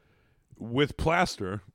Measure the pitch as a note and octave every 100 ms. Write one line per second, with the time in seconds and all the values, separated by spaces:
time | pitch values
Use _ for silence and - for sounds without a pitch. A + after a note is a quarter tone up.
0 | _ _ _ _ _ - A2 B2 C#3+ -
1 | D#3+ F3 F3 - F#2 G2+ -